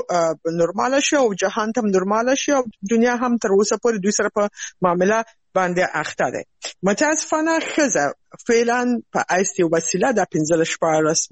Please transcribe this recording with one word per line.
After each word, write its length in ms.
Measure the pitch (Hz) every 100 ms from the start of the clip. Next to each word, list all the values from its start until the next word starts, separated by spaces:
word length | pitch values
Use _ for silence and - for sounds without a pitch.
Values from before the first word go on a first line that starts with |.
| -
اه، 220 | 175 165 151 165 170
نورماله 400 | 170 196 240 269 -
شي 100 | 294
او 160 | 240 190
جهان 320 | 190 226 220
ته 80 | 247
هم 80 | 214 185
نورماله 400 | 190 220 247 269
شي 180 | -
او 100 | 277 240 - 196
دنیا 240 | 226 240 240
هم 140 | 254 233
تر 140 | 214 196
اوسه 200 | 208 220
پورې 220 | 240 220
دوی 100 | 196 -
سره 100 | 208 208
په 120 | 208 - - -
معامله 440 | 185 175 190 220 226 _ _ 185
باندې 260 | 180 180 175 156
اخته 300 | 156 - 143
ده. 80 | 113 - _ - - 185
متاسفانه 640 | 208 302 311 - 311 320 330
ښځه 460 | - - 277 156 143 - _ - -
فعلاً 320 | 233 233 247 247 240 -
په 120 | 170 -
حیث 200 | 180 196 - 165
وسیله 360 | 165 - 180 262 208
د 100 | 180
پنځلس 360 | 165 156 165 160
شپاړس 480 | - 165 156 156 160 -